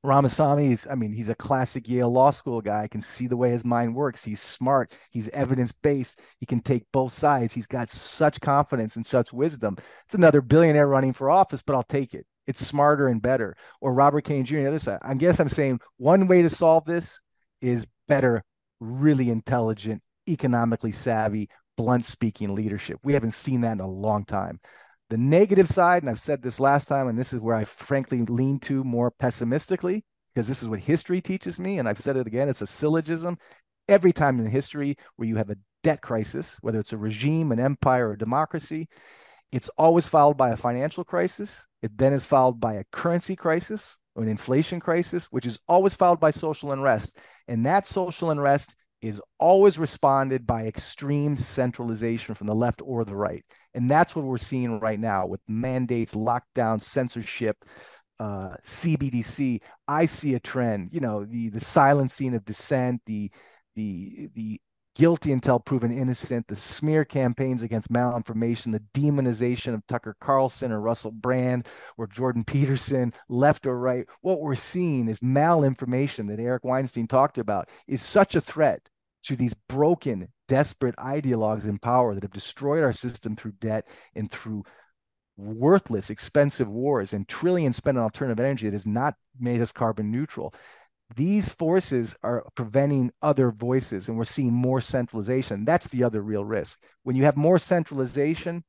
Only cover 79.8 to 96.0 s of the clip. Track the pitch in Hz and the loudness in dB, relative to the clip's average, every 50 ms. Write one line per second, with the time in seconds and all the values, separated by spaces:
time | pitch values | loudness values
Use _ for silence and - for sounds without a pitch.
79.8 | 151 156 175 160 - 139 117 95 90 - _ _ _ - 135 131 147 - - _ | 4 4 4 2 0 -6 -6 -6 -8 -12 _ _ _ 0 2 2 2 0 -2 _
80.8 | 139 123 - - - 131 139 151 143 131 123 113 110 107 107 107 101 107 104 95 | -4 -4 -4 -6 -8 -6 -6 -4 -2 0 0 2 2 0 0 0 -2 -4 -6 -4
81.8 | - 120 120 127 123 117 101 98 95 95 92 101 - - - - 135 143 147 165 | -2 2 2 4 4 2 0 -4 -8 -10 -12 -12 -14 -14 -12 -6 -4 -2 0 2
82.8 | 156 131 110 - - 123 117 - - 113 107 - - 113 101 _ - 110 110 110 | 2 2 0 -2 -6 -10 -10 -8 -8 -8 -8 -8 -10 -14 -12 _ -4 -4 -4 -4
83.8 | - _ - - - _ _ - 107 - - - - 113 110 104 98 _ _ _ | -4 _ -20 -20 -20 _ _ -10 -8 -8 -10 -14 -10 -10 -8 -8 -10 _ _ _
84.8 | _ _ _ _ _ _ _ _ _ _ _ - 101 104 110 113 123 151 190 196 | _ _ _ _ _ _ _ _ _ _ _ -16 -12 -12 -6 0 4 4 4 4
85.8 | - - 233 202 190 - 175 - - - _ 147 143 143 - - 127 104 101 117 | 4 0 -6 -6 -4 -6 -10 -10 -12 -2 _ 2 2 2 2 -2 -4 -4 -4 -4
86.8 | 127 143 143 120 98 95 - 101 98 - - - 165 175 180 180 160 135 120 - | -2 0 0 -2 -2 -4 -4 -6 -6 -8 -8 -4 0 0 0 2 0 0 -2 -2
87.8 | - 147 135 127 117 110 - - 143 131 117 107 120 135 139 117 110 107 101 104 | -2 -2 0 0 -2 -2 -4 -4 -6 -4 -2 -2 -2 -2 -2 -2 -4 -4 -6 -4
88.8 | 98 110 104 120 131 151 - _ _ _ _ 127 120 120 120 117 117 110 - - | -4 -2 -2 0 -2 -2 -4 _ _ _ _ -8 -4 -2 0 0 -2 -2 -2 -2
89.8 | 120 113 110 101 107 104 110 123 151 - - - - - _ - - - - _ | -2 -2 -2 -2 -4 -4 -4 -4 -4 -6 -8 -10 -10 -10 _ -16 -20 -20 -20 _
90.8 | _ _ _ _ _ _ 117 113 143 180 202 208 190 - - _ 165 160 175 190 | _ _ _ _ _ _ -6 -2 0 2 2 0 0 -2 -4 _ -2 2 2 2
91.8 | 180 - 139 123 117 110 - _ - 110 123 - - - _ - 123 110 104 135 | 0 0 -2 -2 -2 -4 -8 _ -4 -4 -4 -4 -4 -8 _ -8 -8 0 2 2
92.8 | 139 143 143 135 127 123 - _ - 151 143 135 131 123 110 104 120 120 127 131 | 2 2 2 0 0 -2 -4 _ 0 2 4 4 4 2 2 -2 -4 0 0 0
93.8 | 127 - 117 95 95 - 113 113 117 - - - 135 120 117 123 123 127 131 135 | -2 -2 -8 -8 -6 -6 -4 -4 -4 -4 -4 -2 0 0 0 2 0 0 0 -2
94.8 | 117 - - 131 123 117 - 110 101 107 127 131 131 - 110 98 107 131 165 180 | -2 -2 -4 -4 -4 -4 -6 -8 -4 -2 -2 -2 -2 -4 -6 -4 0 0 0 0
95.8 | - - - 123 | -2 -4 -2 0